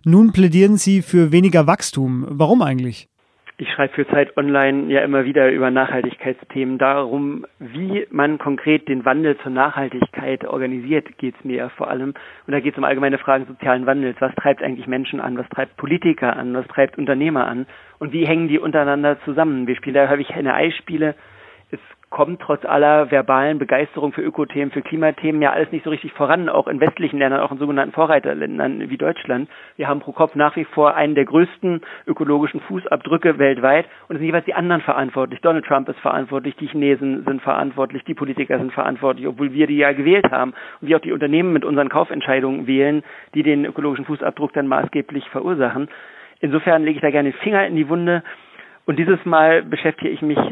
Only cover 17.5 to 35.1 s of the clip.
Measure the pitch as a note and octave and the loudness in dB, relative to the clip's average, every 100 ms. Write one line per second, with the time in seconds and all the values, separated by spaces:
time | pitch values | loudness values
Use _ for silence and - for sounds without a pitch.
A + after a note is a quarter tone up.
17.5 | A#2+ C3+ - - - D3+ E3 D#3 E3 E3 | -4 -10 -14 -20 -12 -6 -2 0 0 2
18.5 | D3+ D#3+ D3+ C#3+ C#3+ D3 C#3+ - C#3+ D#3+ | 0 2 0 0 2 0 0 -4 0 0
19.5 | C3 B2 B2 C#3 C#3 C#3 C#3+ C3+ E3 C3+ | 0 -2 -4 0 2 2 2 -2 -4 -2
20.5 | C3+ E3 - - D#3 D#3 - - - - | 0 -2 -4 -8 -2 -2 -4 -16 -20 -20
21.5 | - _ C#3 - - _ - D3+ F3 - | -20 _ -16 -16 -20 _ -2 -2 -2 -4
22.5 | D3 - C#3+ D3 D3+ C#3+ C#3+ C3 C3 C#3+ | -4 0 4 6 4 4 0 2 2 2
23.5 | D3+ C3+ C3+ D3+ D#3 C#3+ D#3 D#3+ - C#3+ | -2 0 0 0 -4 -6 -4 -6 -4 -4
24.5 | C#3+ C#3+ C#3+ - D#3 D#3 D3+ D#3+ D3+ C#3+ | -4 -4 -6 -6 0 0 0 -2 0 2
25.5 | - D3+ D#3 D#3 D3+ D3 - C#3 F3 D#3+ | 2 -2 -4 -6 -8 -8 -4 0 0 0
26.5 | D3 - C#3 D#3+ - D#3 C#3+ C3+ C#3 D3 | 0 -2 0 0 0 -4 0 0 2 -2
27.5 | C3+ D3 C#3 C3+ D#3 D#3+ D3 C#3 D3+ D3+ | -4 -2 -2 -2 0 2 2 0 -4 -4
28.5 | D#3 C3+ A#2+ G#2+ C3 D3+ - - B2+ D3+ | -4 -4 -4 -8 -4 -4 -4 -6 -6 -6
29.5 | - - - C#3+ C#3+ C#3+ - D#3+ C#3+ D3 | -14 -20 -10 -6 -6 -6 0 0 2 0
30.5 | E3+ D3+ - D3 D3+ D3+ C#3+ C3+ D3+ F3 | 0 -6 2 2 4 0 2 2 4 2
31.5 | - F#3 E3+ - - - - D3 D3 D3 | 0 -2 -2 -6 -16 -6 -4 0 0 0
32.5 | - - F#3+ - C#3+ C#3+ D#3+ F3 D3+ C#3 | -4 -8 -8 -2 -2 0 0 2 2 2
33.5 | B2 C3 D3+ F3 - - D#3+ D#3+ E3 - | 4 4 4 2 -12 -10 -4 -2 -2 -2
34.5 | - F3 F3 - C3+ C3 | -2 0 0 0 -2 -2